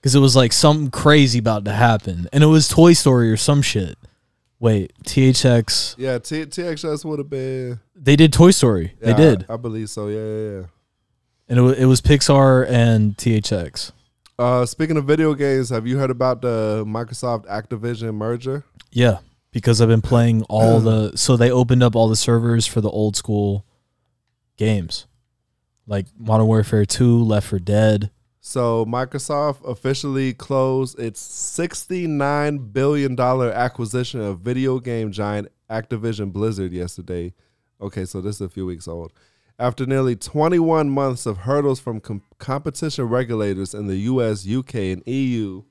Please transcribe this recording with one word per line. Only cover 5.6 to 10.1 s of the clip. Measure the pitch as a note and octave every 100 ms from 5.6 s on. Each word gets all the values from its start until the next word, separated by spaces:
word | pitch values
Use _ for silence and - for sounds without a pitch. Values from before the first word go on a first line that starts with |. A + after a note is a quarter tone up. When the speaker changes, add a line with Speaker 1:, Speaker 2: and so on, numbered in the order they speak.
| A2 - - -
Speaker 2:
Yeah, | C3 B2
T-, | - D#3 D3+
T | -
X | F3 D3+ D#3+
S | D3+
would | D#3+ D3
have | C#3+
been. | C#3 C3 C3 B2+ A#2+ _ _
Speaker 1:
They | C3 C#3+
did | D#3+
Toy | - F3
Story. | - B2 G2 E2 -
They | A2+
Speaker 2:
Yeah, | A#2+
Speaker 1:
did. | D#3 G2+ F#2
Speaker 2:
I, | A#2
I |
believe | A#2+ A2 G#2+
so. | -
Yeah, | G#2